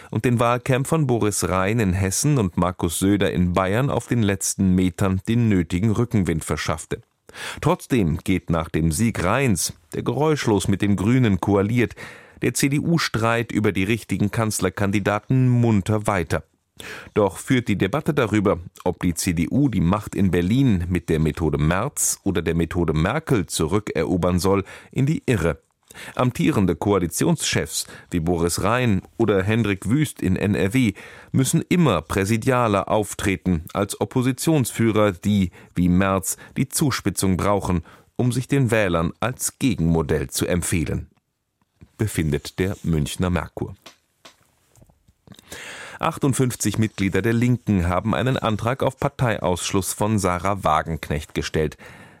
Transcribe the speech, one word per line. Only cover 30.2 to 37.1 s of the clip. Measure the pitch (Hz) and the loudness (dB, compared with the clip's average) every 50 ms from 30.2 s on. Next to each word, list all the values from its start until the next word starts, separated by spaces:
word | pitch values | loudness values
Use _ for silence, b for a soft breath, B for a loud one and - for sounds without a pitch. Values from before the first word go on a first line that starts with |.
| - 90 92 | -2 0 0
N | - - 104 101 | 0 0 0 0
R | 69 87 98 113 | 0 0 0 2
W | 131 127 104 - B B B B B B B | 2 2 0 0 B B B B B B B
müssen | B 123 131 127 - 165 - - | B 0 2 2 0 0 0 0
immer | - 180 170 135 95 80 | 2 2 4 4 2 0
präsidialer | - - - 101 98 95 117 110 110 131 127 123 120 110 101 98 - - | 0 -2 -2 0 0 0 0 0 0 2 2 2 2 2 2 2 2 2
auftreten | 98 110 104 - - - - 104 95 - - 92 90 80 - - - | 0 0 0 -2 -6 -4 -2 0 0 0 0 0 0 0 -2 -4 -2
als | 87 104 104 - - | -2 -2 -2 -2 -4
Oppositionsführer, | 110 - - 131 120 131 127 - - 165 160 147 120 - - - 117 113 104 110 104 104 | -4 -2 -2 0 0 0 -2 -2 0 2 2 2 0 0 0 0 2 2 4 4 4 2
die, | 92 - - 98 104 101 92 87 B B B B B | 2 0 0 2 2 2 2 0 B B B B B
wie | - 90 87 | 2 2 4
Merz, | 87 90 98 95 95 95 - - - B B B B | 4 4 4 2 2 0 -2 -4 -8 B B B B
die | - 135 - | -4 -4 -2
Zuspitzung | - - 165 135 - - - 127 | -2 -2 0 0 -2 -2 -4 -4